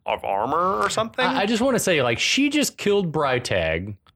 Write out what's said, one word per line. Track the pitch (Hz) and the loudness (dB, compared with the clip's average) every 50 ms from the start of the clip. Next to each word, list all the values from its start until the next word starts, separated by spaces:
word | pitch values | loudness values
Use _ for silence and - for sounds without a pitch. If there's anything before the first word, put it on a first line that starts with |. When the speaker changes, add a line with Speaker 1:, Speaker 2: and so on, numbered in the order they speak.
| - | -6
Speaker 1:
of | - 107 98 | -6 -4 -4
armor | - - 98 98 110 131 147 165 180 185 202 214 | -4 -4 -2 -2 -2 -2 -2 -2 0 0 0 0
or | 202 196 | -2 -2
something. | - 214 220 226 - - 254 | -2 -2 -4 -4 -2 -2 0
Speaker 2:
I, | 269 262 247 | 0 0 0
I | 202 | 0
just | 202 240 208 | 2 2 2
wanna | 240 277 240 196 | 2 2 2 2
say, | - 196 175 147 | 2 2 2 2
like, | 123 120 120 117 | 2 2 0 0
she | - - - 269 277 294 | 0 0 2 2 2 2
just | 285 302 269 - - | 2 0 0 0 -2
killed | - - 202 202 202 196 165 | -2 0 2 2 2 2 0
Breitag | 143 156 147 135 127 123 123 - 110 92 82 80 80 85 95 104 101 - _ - - | 0 0 0 0 0 0 0 0 0 0 0 0 -2 -2 -4 -8 -12 -14 _ -20 -20